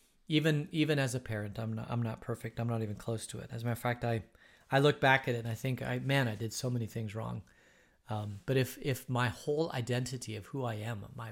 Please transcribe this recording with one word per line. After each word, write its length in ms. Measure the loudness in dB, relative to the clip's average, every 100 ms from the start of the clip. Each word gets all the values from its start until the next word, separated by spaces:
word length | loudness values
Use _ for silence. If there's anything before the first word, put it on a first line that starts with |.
| _ _ 0
Even, 400 | 2 4 2 2
even 300 | 2 4 4
as 160 | 2 -2
a 40 |
parent, 380 | -2 -4 -4 -4
I'm 140 | -4
not, 160 | -4 -2
I'm 120 | 0
not 180 | 0 -4
perfect. 400 | -6 -6 -6 -4
I'm 80 | 0
not 140 | 0
even 120 | -2
close 320 | -4 -4 -4 -4
to 140 | -10
it. 100 | -8
As 100 | -4
a 20 |
matter 80 | -2
of 60 | 0
fact, 240 | 0 0
I, 180 | 0 0 -2 -18 -20 -20 0
I 80 | 6
look 220 | 6 6
back 260 | 6 6 4
at 80 |
it 40 | -2
and 100 | -2
I 60 |
think, 280 | -2 -2 -2
I, 160 | -2 -2
"Man, 300 | 2 4 2
I 80 | 0
did 160 | -4
so 180 | -2 -2
many 160 | 0 -2
things 280 | -4 -6
wrong." 280 | -4 -6 -6 -10 -20 -20 _ _ _ -6
Um, 300 | -4 -4 -6 0
but 100 | 2
if, 220 | 2 -2
if 280 | -2 -2 0
my 200 | 2 2
whole 420 | 0 -2 0 0
identity 640 | -2 0 0 0 -6 -6 -8
of 100 | -6
who 180 | -4
I 100 | -2
am, 300 | -2 -4 -6 -8
my 160 | -10 -10